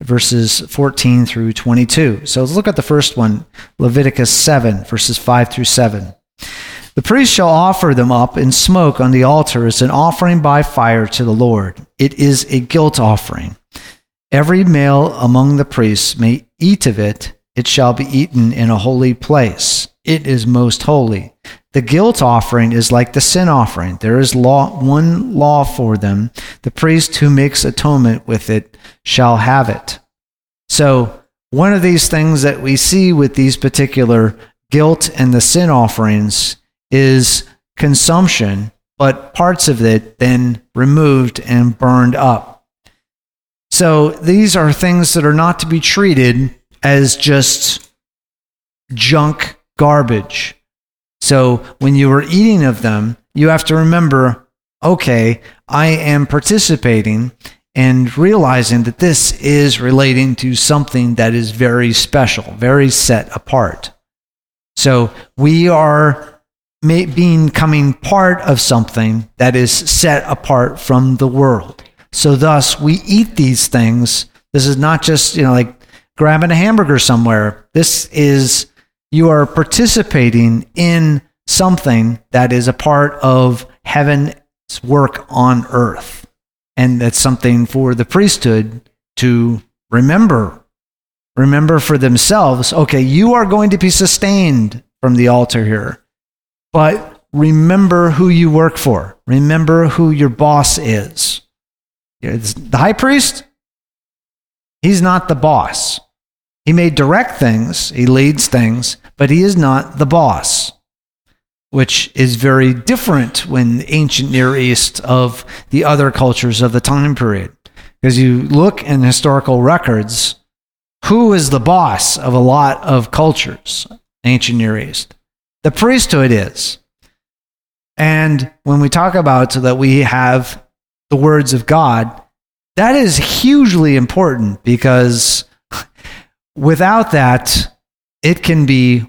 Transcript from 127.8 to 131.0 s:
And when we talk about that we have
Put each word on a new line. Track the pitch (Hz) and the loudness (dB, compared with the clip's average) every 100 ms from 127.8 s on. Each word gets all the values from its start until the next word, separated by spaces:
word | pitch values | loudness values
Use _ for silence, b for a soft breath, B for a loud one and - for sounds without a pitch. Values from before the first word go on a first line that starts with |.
| _ - | _ -4
And | 156 156 156 143 127 _ | 0 0 0 0 -4 _
when | 143 143 | 0 2
we | 143 | 2
talk | 170 180 | 0 0
about | 180 151 127 127 | 0 2 2 0
that | 135 127 127 | 0 -2 0
we | 135 135 | 2 2
have | 123 127 127 131 123 - _ _ _ _ | 2 0 0 0 -4 -14 _ _ _ _